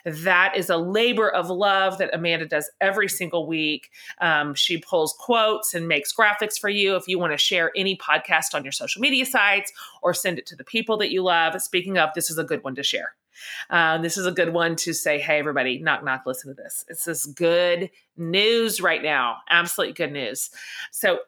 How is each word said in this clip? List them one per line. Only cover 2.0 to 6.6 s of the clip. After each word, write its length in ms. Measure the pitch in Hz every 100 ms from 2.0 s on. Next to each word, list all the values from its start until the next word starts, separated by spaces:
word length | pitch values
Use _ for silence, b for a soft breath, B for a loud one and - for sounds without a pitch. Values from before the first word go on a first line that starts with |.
| 180 165
Amanda 300 | 170 165 156
does 260 | 151 151 -
every 300 | 196 196 196
single 360 | - 175 170 156
week. 440 | 160 156 151 - B B -
Um, 340 | 170 151 147 143
she 220 | - 165
pulls 360 | - 175 156 -
quotes 540 | - 233 220 214 -
and 120 | 175 165
makes 280 | 151 - -
graphics 420 | 208 202 214
for 120 | -